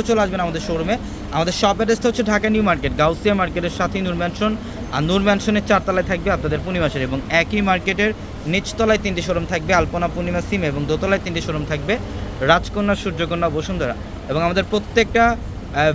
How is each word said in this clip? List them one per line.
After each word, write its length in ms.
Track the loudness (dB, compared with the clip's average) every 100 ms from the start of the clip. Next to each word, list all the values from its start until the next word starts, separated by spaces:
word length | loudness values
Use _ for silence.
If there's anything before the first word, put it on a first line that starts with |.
| 2
চলে 120 | 2
আসবেন 160 | 2 0
আমাদের 200 | -2 -2
শোরুমে। 360 | -2 -2 0 -2 -4 -10 -4
আমাদের 220 | -2 0 2
শপ 160 | 2 2
অ্যাড্রেসটা 320 | 2 2 2
হচ্ছে 140 | 0
ঢাকা 260 | 2 2 2
নিউ 140 | 2
মার্কেট, 300 | 4 2 0 2
গাউসিয়া 360 | 2 4 2
মার্কেটের 400 | 2 2 0 -2 -2
সাথেই 240 | -2 -2
নূর 120 | -2
ম্যানশন। 380 | -2 -2 0 0 -2 -6 -8 -6
আর 100 | -2
নূর 200 | 2 2
ম্যানশনের 420 | 4 2 2 0 4
চারতলায় 380 | 2 2 0 0
থাকবে 220 | 0 0
আপনাদের 280 | 0 0 -2
পূর্ণিমা 240 | -2 0 0
শাড়ি 160 | 0
এবং 160 | -2 -2 0
একই 300 | 0 2 0
মার্কেটের 500 | 2 0 0 0 0 -2 -10 -8 -2
নিচতলায় 540 | -2 -2 0 2 2
তিনটি 180 | 2 -2
শোরুম 220 | -2 -2 -2
থাকবে, 200 | -2 2
আলপনা 340 | 2 2 0 -2
পূর্ণিমা 320 | -2 -2 -2
সিম, 220 | -2 0
এবং 180 | 0 0 0
দোতলায় 360 | 0 2 0
তিনটি 160 | 0 -4
শোরুম 240 | -2 -4
থাকবে 300 | -2 -4 -2 -2 -4 -8 -8 -2
রাজকন্যা, 540 | 2 4 2 -2 0
সূর্যকন্যা, 540 | 0 -2 -2 -2 0 0
বসুন্ধরা। 460 | -2 -4 -2 -4 -4 -8 -10 -4
এবং 120 | 0
আমাদের 220 | 0 0 0
প্রত্যেকটা, 540 | 0 0 0 2 4 4
আহ, 640 | 2 -6 -10 -6 0 2